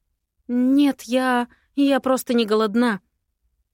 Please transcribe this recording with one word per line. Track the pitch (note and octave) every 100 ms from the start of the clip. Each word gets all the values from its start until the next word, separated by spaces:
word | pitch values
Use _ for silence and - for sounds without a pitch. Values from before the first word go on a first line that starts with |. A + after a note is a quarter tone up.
| _ _ _ _ -
«Нет, | B3 B3+ C#4 C#4+ C4
я... | - B3+ B3+ B3 A#3+ _ _ -
я | C#4 C4
просто | C4 B3+ -
не | A#3+
голодна». | G#3 A3 A3 A3+ B3 G3 _ _ _ _ _ _ _